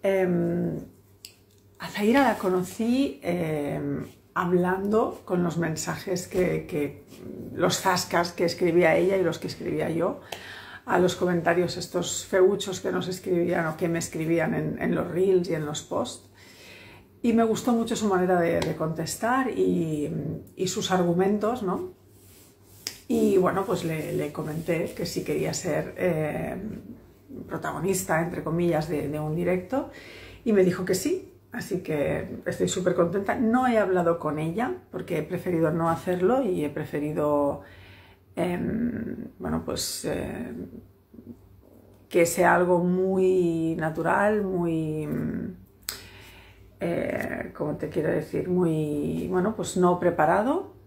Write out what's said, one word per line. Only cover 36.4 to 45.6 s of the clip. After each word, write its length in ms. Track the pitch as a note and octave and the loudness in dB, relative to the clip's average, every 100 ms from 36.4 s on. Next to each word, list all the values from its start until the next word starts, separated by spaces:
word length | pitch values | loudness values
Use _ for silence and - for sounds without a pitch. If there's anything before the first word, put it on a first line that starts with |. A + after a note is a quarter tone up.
y 220 | A#3 F3 | 2 0
he 40 | D3 | -2
preferido, 920 | D3+ D3 D#3 D3 E3 D3+ D3 C#3+ D3 - - - - - - _ | -4 -6 -4 -4 0 2 2 2 -2 -12 -20 -20 -20 -20 -20 _
em, 920 | - F3 F3 F3 - - - - - - - | -4 -2 -2 -2 -2 -2 -4 -8 -8 -12 -10
bueno, 240 | - D#2+ | -4 -4
pues, 400 | - - - - | -4 -4 -6 -6
eh, 480 | - - - - D#2 - - - - _ _ - - - - - - - - - - | -6 -4 -6 -8 -10 -10 -12 -14 -20 _ _ -20 -20 -20 -20 -20 -20 -20 -20 -20 0
que 160 | F3+ | 4
sea 300 | E3+ F#3+ F3 | 4 6 6
algo 240 | F3 F3+ F3+ | 6 6 4
muy 920 | F3+ F#3 F#3+ F#3+ F#3 F#3 F3 E3 E3 E3 | 4 2 2 4 4 4 2 2 0 0
natural, 640 | D#3+ D#3+ E3 F3+ G#3 G#3+ | -2 0 2 4 4 2
muy, 640 | F#3+ F3+ E3+ D#3+ D#3 D#3 D3+ - - - - - | 0 0 0 0 -2 -4 -4 -4 -4 -4 -8 -12